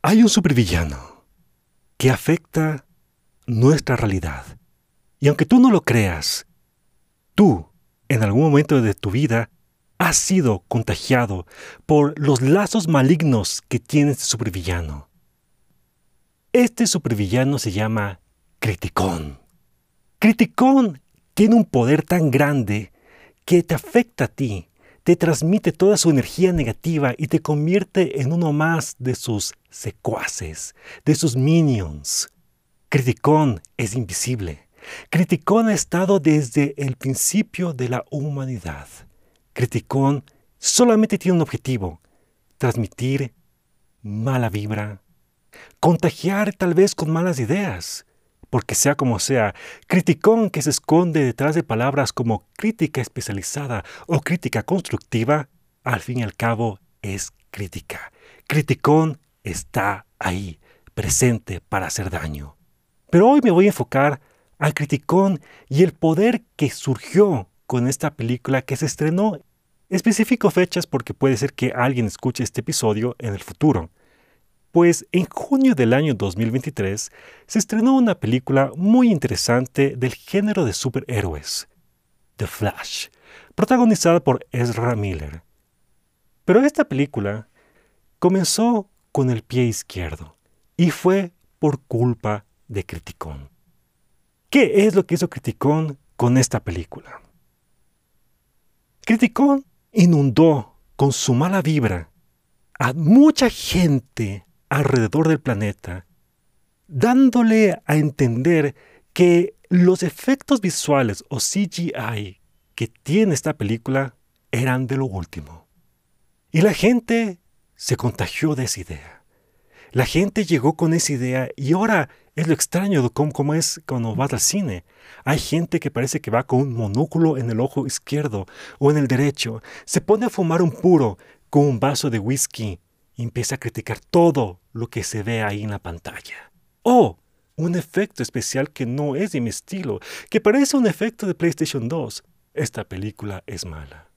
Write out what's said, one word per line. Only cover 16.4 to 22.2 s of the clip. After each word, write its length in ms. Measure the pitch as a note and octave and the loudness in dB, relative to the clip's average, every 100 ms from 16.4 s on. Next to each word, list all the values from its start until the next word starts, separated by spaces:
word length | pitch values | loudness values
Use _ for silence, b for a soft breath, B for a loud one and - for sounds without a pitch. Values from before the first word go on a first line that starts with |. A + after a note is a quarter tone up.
| _ | _
Este 340 | B3 B3 - A3+ | 2 2 2 -2
supervillano 720 | F3 C3 G#2+ G2 A#2+ C3 C#3+ | 0 -2 -2 0 0 0 -2
se 140 | A2+ | -4
llama 480 | F#2+ G#2+ A2 G2+ F2+ _ _ _ _ | -4 -2 -2 -4 -8 _ _ _ _
Criticón. 800 | A2 F#2 F#2+ - F#2+ F2 D2+ C2+ _ _ _ _ _ _ _ _ | -6 -4 -6 -2 -2 -2 -8 -14 _ _ _ _ _ _ _ _
Criticón 840 | G#3+ A3+ A3+ - B3+ C4+ A3+ C3+ _ _ _ | 2 4 0 4 4 4 2 -2 _ _ _
tiene 220 | - G#3+ A3+ | 2 6 6
un 80 | |
poder 400 | F#3+ B2+ A#2 D#3 | 4 2 4 2
tan 260 | - F3+ | 2 0